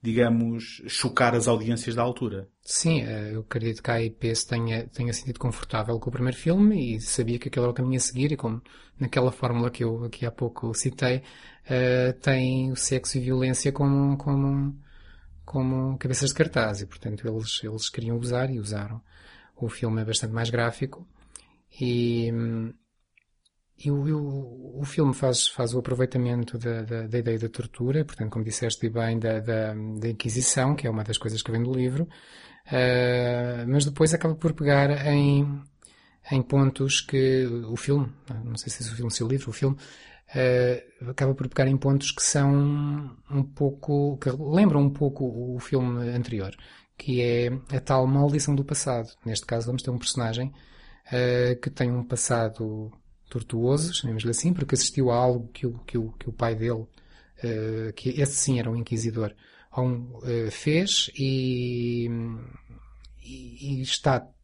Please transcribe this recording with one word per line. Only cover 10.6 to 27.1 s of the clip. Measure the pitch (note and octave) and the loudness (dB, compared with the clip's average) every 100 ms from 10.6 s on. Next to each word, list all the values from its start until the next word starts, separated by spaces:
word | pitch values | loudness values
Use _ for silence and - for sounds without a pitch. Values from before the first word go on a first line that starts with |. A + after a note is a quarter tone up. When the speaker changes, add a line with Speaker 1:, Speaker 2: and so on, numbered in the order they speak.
| A#2 | -6
Speaker 2:
citei, | A#2 C3+ - B2+ C3 - - - - - | -2 -4 0 0 0 -4 -20 -20 -20 -4
eh, | C3 B2+ B2+ B2+ | 0 2 4 2
tem | B2+ - C3 B2+ C3 C3 | 0 2 2 2 0 0
o | C3 | -2
sexo | - C3 - C3+ | 0 0 0 -2
e | |
violência | B2 B2+ C3 B2+ C#3+ | 0 0 2 2 0
como, | C#3 C#3+ C#3 C#3 C#3 | 2 4 4 4 2
como, | C#3+ C#3 C#3 C#3 C#3 C#3+ - - - - - - | 0 2 2 2 0 -4 -16 -20 -20 -20 -20 -20
como | - C#3 C3 C3 C3 C3+ | -6 -2 0 0 0 -2
cabeças | C3 C3 C#3 | -2 0 -2
de | |
cartaz | - D#3 C3 A2 G2+ | 2 2 2 0 -2
e, | G2+ | -8
portanto, | - A2 G#2 A2+ | -10 -8 -6 -4
eles, | A2 A2 - | -6 -4 -6
eles | A2 A2 - | -6 -6 -6
queriam | - A2+ A#2 | -6 -4 -2
usar | A#2+ B2 C3 | -2 -2 -2
e | B2+ | -4
usaram. | G2+ G#2 G#2 A2+ _ - - - - _ | -4 -6 -6 -10 _ -20 -20 -20 -20 _
O | A#2 | -8
filme | - A#2+ A2 | -4 -2 0
é | |
bastante | A2 A2 A2+ | -2 -2 -2
mais | A2+ A#2 | -2 -2
gráfico | A#2 A#2 - C3+ - - _ - - _ _ _ - | 0 0 -2 -6 -8 -20 _ -20 -20 _ _ _ -4
e, | B2 A#2+ A#2+ A#2 A#2 | 0 2 2 2 0
hum, | A#2 A#2 A2+ A2+ - _ _ _ _ _ _ _ _ _ _ | 0 -2 -2 -6 -10 _ _ _ _ _ _ _ _ _ _
e | D3 | -2
o, | C#3+ C#3+ | 0 0
e | |
o, | D3+ C#3+ C#3 C3 B2 C3 B2+ | 0 -2 -6 -8 -12 -14 -8
o | |
filme | C#3 - C#3+ | -4 4 4
faz, | B2 C3 B2 - | 6 2 4 2
faz | - A#2+ | 0 0
o | B2 | 0
aproveitamento | B2 B2 B2+ B2+ B2 A#2+ A#2 A#2 | 0 2 2 2 2 0 -2 -4
da, | A#2 A#2 | -4 -4
da, | A2 A#2 | -4 -6
da | A2 | -2